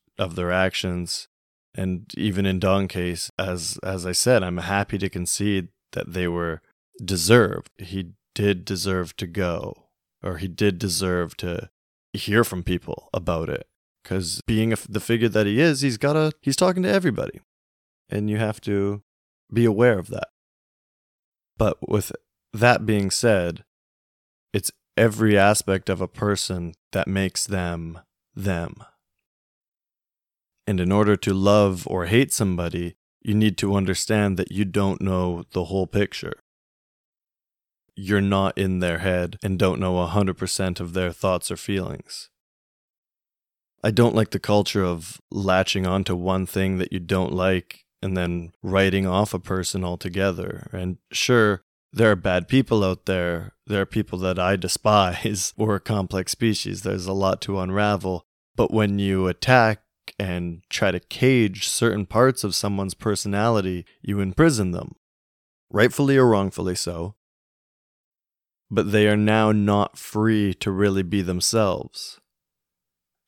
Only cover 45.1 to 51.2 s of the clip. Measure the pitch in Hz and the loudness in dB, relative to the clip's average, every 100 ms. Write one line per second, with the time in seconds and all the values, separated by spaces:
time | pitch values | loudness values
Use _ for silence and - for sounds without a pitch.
45.1 | - _ 98 95 92 95 98 92 95 95 | -18 _ -4 2 2 2 0 0 0 0
46.1 | 90 90 92 92 95 95 92 92 92 87 | -2 0 0 -2 0 0 0 -2 -4 -2
47.1 | 98 90 90 92 92 - - _ _ 98 | 0 0 0 0 0 -4 -18 _ _ -4
48.1 | 92 87 87 85 _ 98 98 98 98 95 | -2 -2 -4 -8 _ -2 2 2 2 0
49.1 | 92 104 92 - 92 87 95 90 87 92 | 2 0 -2 -4 -4 -4 -4 -4 -6 -6
50.1 | 92 98 87 95 - - 92 90 90 _ | -2 -2 -2 -8 -10 -10 -8 -6 -8 _
51.1 | - | -4